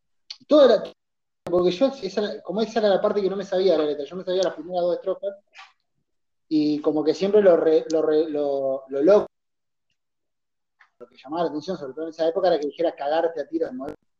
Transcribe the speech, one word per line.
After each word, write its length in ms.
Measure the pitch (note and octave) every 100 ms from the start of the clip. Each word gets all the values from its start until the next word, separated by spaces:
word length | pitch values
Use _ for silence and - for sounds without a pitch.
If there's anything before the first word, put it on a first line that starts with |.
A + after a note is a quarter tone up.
| _ _ - - -
Toda 200 | D4+ C4 G#3
la 60 | - - _ _ _ _ -
porque 220 | F3 F3+
yo, 160 | - C4+ -
esa 200 | F#3+ A3
era, 200 | G#3 -
como 200 | - F#3+
esa 180 | A3 A#3
era 100 | G#3
la 120 | F#3
parte 200 | G#3 G3+
que 80 | F#3+
no 60 | G3
me 80 |
sabía 340 | F#3 F#3 F#3 D#3
la 80 | D3+
letra, 200 | D3 C#3+
yo 100 | F3+
me 80 |
sabía 200 | F3+ F#3
las 100 | F3
primeras 280 | - E3 F3+
dos 120 | F3 E3+
estrofas, 400 | F#3+ F3+ G3 G3+ _ - - _ _ _ _ _ _ _ _
y 320 | D#3 D3+ D3
como 220 | D#3+ D3+
que 100 | D3
siempre 280 | D3 G3 G#3
lo 160 | G3 E3
re-, 280 | D#3 D#3+ D#3+
lo 100 | D#3+
re-, 280 | D#3 D#3 E3
lo, 540 | D3 C#3+ C#3 C3+ C3+ C3+
lo 120 | C#3
loco, 260 | D#3 G3+ - _ _ _ _ _ _ _ _ _ _ _ _ _ _ _ _ _
lo 80 | B2
que 80 | -
llamaba 260 | - E3
la 60 | E3
atención, 280 | D3 D#3+ E3+
sobre 160 | C#3
todo 120 | C#3 D#3+
en 40 |
esa 180 | D#3 E3
época, 200 | F#3 F3+
era 100 | D#3+
que 80 | D3
dijera 260 | - E3
"cagarte 480 | - C#3+ D#3+ E3 D#3+
a 60 | C#3+
tiros", 240 | D#3+ C#3+
¿no? 120 | B2+ C#3+ - _